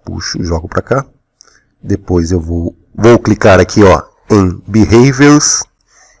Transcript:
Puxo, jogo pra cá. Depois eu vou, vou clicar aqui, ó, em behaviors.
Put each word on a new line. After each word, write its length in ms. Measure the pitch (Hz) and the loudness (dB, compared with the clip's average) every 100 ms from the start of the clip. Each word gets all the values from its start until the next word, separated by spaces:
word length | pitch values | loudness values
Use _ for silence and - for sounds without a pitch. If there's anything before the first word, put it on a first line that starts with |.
| - | -16
Puxo, 360 | 87 - - | -14 -12 -10
jogo 280 | 87 82 85 | -6 -8 -8
pra 120 | - | -8
cá. 240 | - 131 - _ _ _ _ _ _ _ | -6 -6 -6 _ _ _ _ _ _ _
Depois 480 | - 98 - 90 85 | -8 -8 -4 -4 -2
eu 80 | 92 | -4
vou, 360 | 80 85 85 - _ - | -6 -8 -8 -12 _ 0
vou 240 | 113 117 | 2 2
clicar 400 | - 104 110 92 | 0 0 2 2
aqui, 240 | 90 - | 2 2
ó, 180 | 98 78 - _ - | 4 2 -2 _ -2
em 300 | 107 92 92 - | 0 0 -4 -4
behaviors. 960 | 107 92 117 135 131 143 147 - - - _ _ _ _ _ | 0 2 4 2 2 2 4 0 -6 -10 _ _ _ _ _